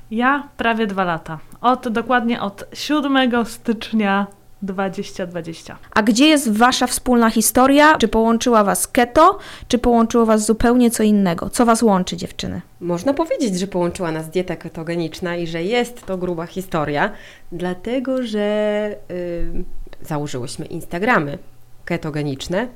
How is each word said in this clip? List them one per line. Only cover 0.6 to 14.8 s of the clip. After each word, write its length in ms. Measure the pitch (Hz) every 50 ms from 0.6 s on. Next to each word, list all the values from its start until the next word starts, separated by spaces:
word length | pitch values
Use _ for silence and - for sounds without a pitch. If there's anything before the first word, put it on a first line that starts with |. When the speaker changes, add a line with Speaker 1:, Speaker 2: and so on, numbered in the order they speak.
| 226 233 226 220 226
Speaker 1:
dwa 160 | 196 190 190 185
lata. 360 | 175 165 156 - - 160 151 - - - -
Od, 260 | - 240 254 254 - 254
dokładnie 520 | 208 233 226 240 247 247 226 233 240 -
od 240 | - 202 - - - - -
siódmego 720 | - - - 294 302 269 277 269 262 262 240 247 240 226
stycznia 840 | 233 - - - 240 214 220 - - 220 220 208 196 196 202 202 196 - - _ - - -
dwadzieścia 640 | 196 190 185 196 196 190 190 202 202 - - - 185
dwadzieścia. 500 | 175 175 170 165 170 160 - - - - - - - -
Speaker 2:
A 80 | 220 208
gdzie 240 | 233 208 233 294
jest 300 | 311 311 285 302 226 208
wasza 300 | 214 240 254 254 - 254
wspólna 420 | 240 - - - 254 247 240 226 226
historia? 680 | - 226 214 - - 247 254 269 277 294 294 311 311
Czy 100 | 285 233
połączyła 560 | 214 - 220 226 226 233 226 - 247 233 214 208
was 240 | 190 180 - -
keto, 500 | - - 247 240 240 - 311 320 370 392 392 - - - - -
czy 100 | - 247
połączyło 480 | 233 - 247 233 226 226 226 - 233 226
was 200 | 220 220 220 214
zupełnie 460 | 226 220 - - 233 247 247 240 233
co 120 | 233 - 214
innego? 460 | 208 208 202 196 175 170 180 - -
Co 160 | - - 240
was 180 | 233 226 226 240
łączy, 340 | 214 196 180 185 - 180
dziewczyny? 440 | 175 185 - - - 196 185 - 180 - - - -
Speaker 3:
Można 320 | 175 170 175 170 - 277 285
powiedzieć, 460 | 339 330 330 539 440 277 208 185 175
że 80 | 190
połączyła 440 | 190 - 180 175 175 170 - 180 160
nas 180 | 160 160 160 160
dieta 260 | - 185 180 180 165
ketogeniczna 800 | 170 - 160 - 165